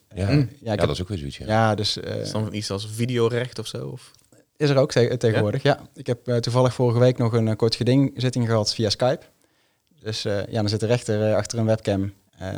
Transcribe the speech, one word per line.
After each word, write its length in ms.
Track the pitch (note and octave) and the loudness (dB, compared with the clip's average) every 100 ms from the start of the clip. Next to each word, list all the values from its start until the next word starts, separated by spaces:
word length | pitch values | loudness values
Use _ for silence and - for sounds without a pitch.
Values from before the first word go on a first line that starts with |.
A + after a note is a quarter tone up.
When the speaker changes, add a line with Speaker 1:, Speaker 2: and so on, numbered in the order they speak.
| _ | _
Speaker 1:
Ja. 120 | F#2 G2 | -4 2
Speaker 2:
Eh, 60 | |
Speaker 3:
Mm. 40 | C#3+ | 2
Speaker 2:
ja, 40 | |
ik 140 | B2+ - | 2 -4
Speaker 1:
Ja, 100 | A#2 | -4
Speaker 2:
heb 80 | G#2 | 0
Speaker 1:
dat 100 | E2+ | 0
is 120 | D2 | -2
ook 60 | F2+ | -4
weer 100 | G2+ | -6
zoiets, 180 | C#2+ - | -8 -10
ja. 80 | - | -2
Speaker 2:
Ja, 280 | G#2+ A2 | 2 2
dus, 260 | G#2 G#2 - | 2 -2 -4
eh, 160 | - G#2+ | -6 -6
Speaker 3:
Is 100 | G#2 | -4
dan 240 | G2+ G#2+ | -4 -4
iets 160 | G#2 G#2 | -4 -6
als 180 | G2 G#2+ | -8 -8
videorecht 640 | G#2+ A#2+ B2 A2+ A#2+ B2+ - | -6 -2 0 0 0 -6 -8
of 80 | G#2+ | -10
zo? 200 | B2 C3+ | -10 -10
Of? 220 | C3 - _ _ _ _ _ | -12 -18 _ _ _ _ _
Speaker 2:
Is 140 | D3 | 2
er 60 | C3+ | 4
ook 160 | C3+ | 2
te-, 240 | - A#2+ B2 | 4 2 2
tegenwoordig, 460 | A#2+ G#2 G#2 A#2+ | 2 2 0 0
ja. 180 | C#3 - - | 0 0 -4
Ik 120 | - C3+ | -16 -6
heb, 220 | A#2+ - | -6 -2
eh, 80 | A#2+ | -2
toevallig 380 | A#2 B2 B2+ | 0 2 2
vorige 240 | - B2 A#2 | 2 2 4
week 200 | B2 B2 | 4 4
nog 140 | A#2 | 2
een, 160 | A#2 A2 | 2 0
eh, 80 | A2 | 2
kort 180 | A#2 | 0
gedingzitting 720 | - A#2 C3 C#3 C3+ B2+ B2+ A#2 | 2 2 4 2 0 -2 0 0
gehad 280 | A2+ G#2+ | 2 0
via 160 | - G#2+ | 0 -2
Skype. 300 | - B2 D#3 - _ _ _ _ _ _ _ | 2 0 0 -6 _ _ _ _ _ _ _
Dus, 240 | G#2+ A2 | -10 -8
eh, 140 | G#2+ G2+ - | -4 -4 -4
ja, 140 | A2+ | -2
dan 80 | G#2 | 0
zit 120 | G#2 | 0
de 60 | A2 | 0
rechter, 420 | B2 - G#2+ G#2+ | 0 0 0 2
eh, 40 | G2+ | 0
achter 220 | G#2 A#2 | -2 -2
een 60 | A2 | 0
webcam, 460 | A2 - G2 G2 - _ _ | 0 0 -2 -2 -8 _ _
eh, 100 | F#2 | -10